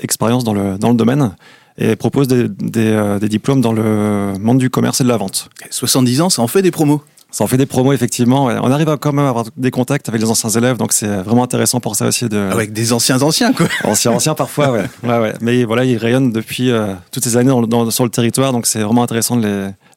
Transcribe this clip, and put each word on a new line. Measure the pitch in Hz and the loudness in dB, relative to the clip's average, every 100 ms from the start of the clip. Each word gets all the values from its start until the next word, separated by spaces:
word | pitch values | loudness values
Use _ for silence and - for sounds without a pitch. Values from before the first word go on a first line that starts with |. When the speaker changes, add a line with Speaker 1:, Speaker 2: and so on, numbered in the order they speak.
Speaker 1:
expérience | - - 110 123 | -6 -2 0 0
dans | 113 | 0
le, | 101 98 95 | -2 -2 -2
dans | 113 | 2
le | 120 | 2
domaine, | 113 143 123 87 - - _ - | 2 2 0 -4 -16 -20 _ -4
et | 113 | -2
propose | 110 117 135 131 | 0 0 2 2
des, | 127 117 | 2 0
des, | 98 110 113 110 | -2 -4 0 2
euh, | 107 104 101 | 2 0 0
des | 104 | -2
diplômes | 107 - 139 | -2 0 2
dans | 117 | 2
le | 113 113 107 104 101 101 95 | 2 0 0 0 0 -2 -2
monde | 110 131 | 0 2
du | 127 | 2
commerce | - 123 123 | 0 0 0
et | |
de | 127 | 0
la | 117 | 0
vente. | 101 - - - - | -2 -8 -10 -16 -14
Speaker 2:
Soixante-dix | - 127 135 127 127 | -6 -2 2 2 2
ans, | 180 | 0
ça | 151 | 0
en | 117 | 0
fait | 190 | 2
des | 185 | 2
promos. | 156 147 147 - - _ | 2 2 0 -2 -20 _
Speaker 1:
Ça | - | -4
en | 104 | 0
fait | 131 | 2
des | 135 | 2
promos, | 127 131 | 2 2
effectivement. | 139 120 - 120 131 139 | 2 0 0 2 4 2
Ouais. | 107 | 0
On | 113 | 0
arrive | 143 156 | 0 0
à | 151 | 0
quand | 151 | 0
même | 143 143 | 0 0
à | |
avoir | 117 113 - | 0 -4 -4
des | 131 | -2
contacts | 127 120 143 - | -2 -2 -4 -2
avec | 110 | -2
les | 113 | 0
anciens | 110 113 | 0 0
élèves, | 110 123 117 | 0 0 0
donc | 110 | -2
c'est | - 104 | -2 -2
vraiment | 101 95 120 | -4 0 0
intéressant | 123 120 113 123 | 0 0 0 -2
pour | 113 | -4
ça | 107 117 | -4 -2
aussi. | 113 120 | -2 -2
De | 104 | -2
Speaker 2:
Ah | 98 | -2
ouais, | 98 | -2
avec | 107 | -4
des | 107 117 | -4 -2
anciens | 120 - 131 | 0 0 2
anciens, | 143 156 233 | 2 2 0
quoi. | - 170 - | 2 0 -2
Speaker 1:
Anciens | - 104 117 | -2 0 0
anciens, | 120 151 | 0 0
parfois, | 156 135 - 143 | -2 -4 -2 0
ouais. | 117 90 | 0 -4
Speaker 2:
<laughs> | - | -6
Speaker 1:
Ouais, | 120 120 | -2 0
ouais. | 110 - | -2 -2
Mais | 117 123 | 0 2
voilà, | 120 113 | 2 2
ils | 131 113 | 2 0
rayonnent | 113 123 135 | 2 2 2
depuis, | 110 110 - 127 | 0 -4 -2 0
euh, | 117 104 92 - | 0 -2 -6 -10
toutes | - | -6
ces | 120 117 | 0 2
années | 123 | 4
dans, | 127 | 2
dans, | 113 120 117 | 2 0 0
sur | - | 0
le | 123 | -2
territoire, | - 120 123 135 | 0 0 0 0
donc | 120 | 0
c'est | 113 113 | -2 -2
vraiment | 104 120 | 0 0
intéressant | 120 117 107 120 | 0 -2 -2 0
de | 107 | 0
les, | 101 98 98 _ | -2 -6 -10 _